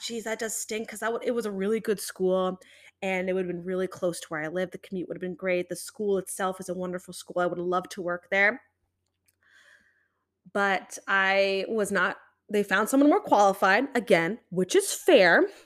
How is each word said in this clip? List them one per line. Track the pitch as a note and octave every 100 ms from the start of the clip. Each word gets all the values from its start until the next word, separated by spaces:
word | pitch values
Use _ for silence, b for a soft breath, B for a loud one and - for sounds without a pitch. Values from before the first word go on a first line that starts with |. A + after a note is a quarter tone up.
geez, | - A#3
that | A3 A3
does | A3 -
stink," | - A3 A3
'cause | A3
I | A3+
w-, | A#3
it | -
was | A#3 G#3+
a |
really | F#3+ G3 A3+
good | A3 G3
school, | - - F#3 F#3 F#3 F#3 B B B -
and | F#3+ F#3 F#3
it |
would've | F#3 F3+
been | F3
really | F3 F#3 F#3
close | - F3+ -
to | -
where | D#3
I | D#3
live. | F3+ F3+
The | F#3
commute | - F#3 -
would've | E3
been | F#3
great. | E3+ F#3 F3+ F3+
The | E3+
school | - - G#3 F#3+
itself | - - F#3+ F#3
is | F3+
a |
wonderful | F3+ F3+ F3+ -
school. | - - F3+
I | F3
would | F3
love | F3+ F3+ F3+
to | -
work | F3 F3 -
there. | G3 G3+ B3 _ _ _ _ _ _ _ _ b b b b b b b b _ _ -
But | G3+ G3+ F#3+ - - -
I | G3 F#3+ G3 G3 G3 -
was | A3+ G3
not, | F#3+ F#3 - _ _ -
they | G#3
found | G3+ G3 G#3+
someone | C4+ D4
more | G4
qualified, | - G#3+ G3 F#3+ F#3+ G#3 C#4 B3
again, | F#3+ E3+ E3 A#3 -
which | F3+ F3+ F#4
is | -
fair. | - - C4 F3+ G#3 G4 B